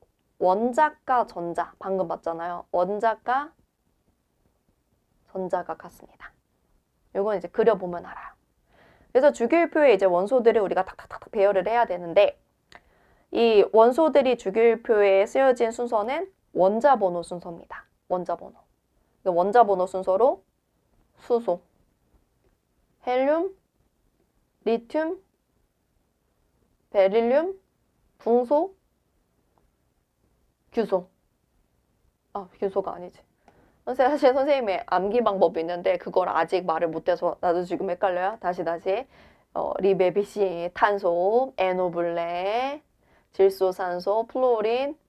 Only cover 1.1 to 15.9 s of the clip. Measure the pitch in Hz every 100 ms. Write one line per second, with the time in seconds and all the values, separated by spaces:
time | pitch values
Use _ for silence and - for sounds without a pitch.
1.1 | 247 214 185 170 165 175 - 190 190 170
2.1 | 165 165 165 170 175 - 175 180 208 226
3.1 | 220 - 254 302 _ _ _ _ _ _
4.1 | _ _ _ _ _ _ _ _ _ _
5.1 | _ _ 185 180 180 175 160 175 - -
6.1 | _ - _ _ _ _ _ _ _ _
7.1 | 190 202 202 175 - 226 196 185 175 175
8.1 | - - - _ _ _ _ _ _ _
9.1 | 254 285 - 233 330 330 320 294 196 190
10.1 | 175 196 262 233 220 185 170 190 - -
11.1 | - - 220 196 190 185 233 226 180 175
12.1 | 170 202 - _ _ _ - _ _ _
13.1 | _ _ 220 233 214 - 220 233 254 311
14.1 | 285 254 240 185 214 233 226 233 214 202
15.1 | 190 220 269 269 247 226 226 240